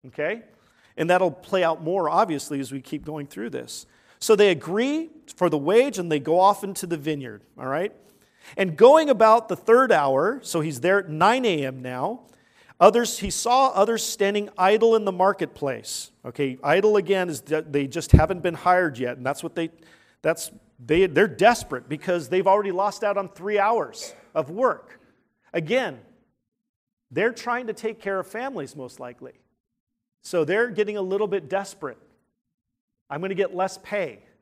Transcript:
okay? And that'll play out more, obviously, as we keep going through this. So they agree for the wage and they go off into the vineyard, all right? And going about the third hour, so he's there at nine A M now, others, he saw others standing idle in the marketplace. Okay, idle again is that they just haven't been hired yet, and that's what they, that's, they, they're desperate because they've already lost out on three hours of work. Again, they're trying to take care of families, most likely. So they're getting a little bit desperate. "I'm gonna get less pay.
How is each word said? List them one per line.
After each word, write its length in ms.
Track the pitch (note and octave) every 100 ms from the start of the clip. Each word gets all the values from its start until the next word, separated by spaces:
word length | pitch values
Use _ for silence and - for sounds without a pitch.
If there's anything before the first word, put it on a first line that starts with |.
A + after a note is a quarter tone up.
| C3
okay? 340 | - D3+ A3+ - _ _ _ _ -
And 120 | D#3+
that'll 220 | F3+ F3+
play 340 | - - F#3+
out 180 | E3+ D#3+
more, 280 | D#3+ F#3+ D#3+
obviously, 500 | E3+ G#3+ D3 - C#3+
as 100 | B2+
we 120 | C3+
keep 220 | - D3+
going 220 | D3+ D3+ C#3+
through 240 | - A3+
this. 360 | B2+ A#2+ - - _ _ _
So 160 | - G#3+
they 140 | G3+
agree 600 | E3 D#3 G3 B3+ D4+ E4 - _
for 160 | - F3+
the 80 | D3+
wage 400 | C#3 A3 C#4 F#3
and 140 | F3
they 80 | D3+
go 180 | C3 E3+
off 240 | F#3+ G3+
into 240 | G3 F#3+ F3+
the 120 | E3
vineyard, 440 | D3 D3 C3 G#2 _ -
all 80 | C3
right? 260 | C#3+ G3+ - _ _ _ _ - -
And 200 | F#3+ D3+
going 320 | A#3 D#4 D4+
about 400 | A3+ A3 A3+ A3+
the 80 | F3+
third 360 | - A#3 C4
hour, 480 | F3 C#3 C3+ F3 C4+
so 180 | - E3+
he's 200 | D#3 C3
there 180 | D#3+ G3+
at 100 | F#3+
nine 360 | D#3 F#3 B3+
A 200 | A#3+ D#3+
M 160 | C3+ C3
now, 420 | B2+ B2+ D#3 A#3+ _ _ _ _ _ _
others, 400 | F#3 A#3 A#3 -
he 100 | C3+
saw 380 | - - B3 C4+
others 340 | F#3+ G#3 A3+
standing 440 | - - G3+ G#3 G3+ -
idle 380 | F#3 G#3+ A3+ A3+
in 80 |
the 80 | G3+
marketplace. 960 | F3+ F#3+ F#3+ D#3+ - C#3+ A#2 - - - _
Okay, 340 | B2 - C3+ B2+
idle 340 | D3 E3+ G#3+ G#3
again 320 | F3 F#3+ F3+
is 140 | C#3
that 300 | - D#3 D#3+
they 140 | C#3+ C#3
just 240 | C#3+ -
haven't 320 | E3 D#3 F#3
been 120 | F3
hired 440 | E3 F3+ F3+ F3 B2
yet, 180 | B2 B2
and 80 |
that's 200 | B2+ D3
what 100 | E3
they, 160 | - E3 _ - _ _ _
that's, 280 | D#3 E3 - - _ _
they, 220 | A#2 E3 F#3+
they're 220 | D3 G3+
desperate 600 | C3 G3+ A#3 - B2+ -
because 400 | D3 - F3 B2+
they've 180 | F3+ G3
already 260 | G3+ G3
lost 320 | F3+ G3+ -
out 120 | G#3 G3
on 120 | F#3+
three 320 | - F#3+ G#3
hours 520 | G3+ A#3 C3+ - - - _
of 160 | D#3 C#3
work. 500 | F#3 B3+ D#3+ - - _ _ _ _ _
Again, 480 | E3+ D#3 B3 A3 B2 _ _ _ _ _ _ _ _ _ _ _
they're 200 | C3+ A3
trying 360 | A#3+ - A#3+ A#3+
to 40 |
take 280 | A3 A3+ A3+
care 180 | G3 F#3+
of 80 | F3+
families, 480 | A3 C4 A#3 C#3
most 240 | D3+ B2+ -
likely. 360 | B2 A#2+ B2+ _ _ _ _ _ _ _ _ _
So 220 | - F3+
they're 240 | D3+ G3 A#3+
getting 280 | G3 G3+ G#3
a 60 |
little 260 | F#3 G3 G#3+
bit 200 | G3 D3
desperate. 500 | F#3+ G3 - C#3+ A#2 _ _ _ _ _ _ _ _ _ _ _
"I'm 120 | C#3+
gonna 140 | F#3+
get 200 | G3 F#3
less 240 | F3+ F#3+ F#3
pay. 460 | - G#3 D#3+ G2+ _ _